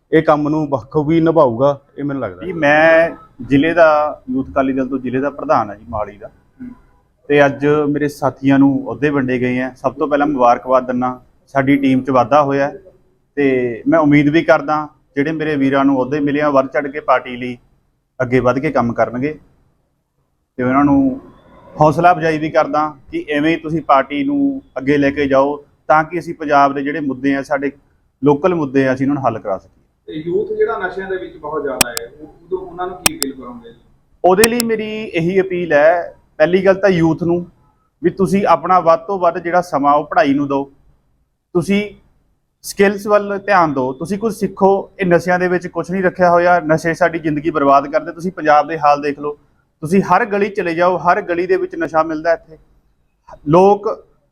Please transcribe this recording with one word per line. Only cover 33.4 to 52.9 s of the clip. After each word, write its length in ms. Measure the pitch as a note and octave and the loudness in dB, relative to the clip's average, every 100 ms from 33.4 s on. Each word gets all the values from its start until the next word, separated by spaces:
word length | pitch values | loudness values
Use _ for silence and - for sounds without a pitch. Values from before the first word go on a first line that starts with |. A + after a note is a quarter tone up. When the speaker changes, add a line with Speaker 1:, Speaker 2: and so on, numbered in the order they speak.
| B2 A#2+ A#2 - _ _ _ _ F3 | -16 -18 -20 -20 _ _ _ _ 2
Speaker 2:
ਉਹਦੇ 220 | F#3 A3+ | 4 2
ਲਈ 160 | A#3+ | 0
ਮੇਰੀ 400 | A#3 A3 G#3+ G#3+ | -2 -4 -6 -8
ਇਹੀ 380 | A3 E3+ E3 F#3+ | -6 -4 0 0
ਅਪੀਲ 320 | F#3 F3+ E3+ | -2 -4 0
ਹੈ, 420 | D3 D3+ F3 - - _ - | 4 4 2 -4 -14 _ -2
ਪਹਿਲੀ 280 | D#3 F#3 F#3+ | 2 4 2
ਗੱਲ 100 | F#3+ | 2
ਤਾਂ 140 | G3+ | 2
ਯੂਥ 340 | F3+ E3 D#3+ | 2 2 0
ਨੂੰ 240 | E3+ F3 F3 _ _ _ _ _ | -2 -2 -4 _ _ _ _ _
ਵੀ 60 | F3+ | -4
ਤੁਸੀਂ 360 | F#3 F#3 F#3+ G3 | 0 0 0 2
ਆਪਣਾ 340 | E3 E3 F#3 | 2 2 2
ਵੱਧ 200 | E3 E3 | 4 2
ਤੋਂ 200 | D#3+ G3 | 0 -2
ਵੱਧ 180 | F3 E3+ | 0 -2
ਜਿਹੜਾ 240 | E3 F3 | -2 -2
ਸਮਾਂ 320 | F3 D3 C#3 | 0 0 2
ਉਹ 120 | D3 C#3+ | 2 0
ਪੜ੍ਹਾਈ 280 | F3+ D3+ | 0 2
ਨੂੰ 140 | C#3 C#3+ | 0 -2
ਦਿਓ, 240 | C#3 C#3 _ _ _ _ _ _ _ _ | -4 -6 _ _ _ _ _ _ _ _
ਤੁਸੀਂ 420 | F3 E3 G3+ G#3 G3 _ _ _ _ _ _ | -4 0 -2 -2 -10 _ _ _ _ _ _
ਸਕਿੱਲਸ 460 | - - G3 G#3 G#3 | -12 0 0 0 0
ਵੱਲ 320 | G#3 G3+ G3 | 0 0 -6
ਧਿਆਨ 340 | G3 F#3+ E3 | 0 2 2
ਦਿਓ, 200 | C3+ B2+ | 0 -4
ਤੁਸੀਂ 240 | B2+ E3 G3+ | -6 -6 -4
ਕੁਝ 180 | A3+ - | -4 -4
ਸਿੱਖੋ। 560 | F#3+ - F#3+ G3 - - | -6 0 2 2 -4 -6
ਇਹ 60 | F#3+ | 0
ਨਸ਼ਿਆਂ 340 | E3+ F3+ F3+ | 2 2 0
ਦੇ 80 | F3+ | 0
ਵਿੱਚ 200 | F3+ - | -2 -4
ਕੁਝ 240 | E3+ D#3+ | -8 -6
ਨਹੀਂ 120 | F#3+ | -2
ਰੱਖਿਆ 280 | F#3 - F3+ | -2 2 2
ਹੋਇਆ, 280 | F3 F3 F3 | 4 4 2
ਨਸ਼ੇ 340 | D#3 D#3+ E3 | 2 0 0
ਸਾਡੀ 260 | E3 E3+ E3 | 0 0 0
ਜ਼ਿੰਦਗੀ 300 | D#3 D3 D3+ | -4 -2 -2
ਬਰਬਾਦ 420 | D3+ C#3 C#3 C#3+ | 0 4 4 2
ਕਰਦੇ। 200 | D3+ D#3 | -2 -4
ਤੁਸੀਂ 200 | E3 F3 | -8 -8
ਪੰਜਾਬ 360 | F3+ D3+ D3 D3 | -4 2 2 2
ਦੇ 120 | D#3+ | 0
ਹਾਲ 220 | D3 D3 | 2 2
ਦੇਖ 180 | D3 C#3+ | -2 -6
ਲਓ, 180 | D3 D3 _ _ _ _ | -8 -10 _ _ _ _
ਤੁਸੀਂ 200 | D3+ F#3+ | 0 0
ਹਰ 240 | - F#3 A#3 | 2 0 0
ਗਲੀ 240 | G3+ G#3+ | -2 -2
ਚਲੇ 260 | G#3 F3 E3 | -2 -4 0
ਜਾਓ, 220 | F3 F#3 | 0 2
ਹਰ 240 | D#3+ F#3+ | 0 0
ਗਲੀ 260 | F3 F3 F#3 | -2 -4 0
ਦੇ 100 | F#3 | -2
ਵਿੱਚ 180 | F#3 E3+ | -2 -6
ਨਸ਼ਾ 280 | D#3+ D#3+ | -2 -2
ਮਿਲਦਾ 300 | D#3+ D#3 E3 | -2 -2 -2
ਇੱਥੇ। 240 | E3 - D#3 _ _ _ | -4 -6 -20 _ _ _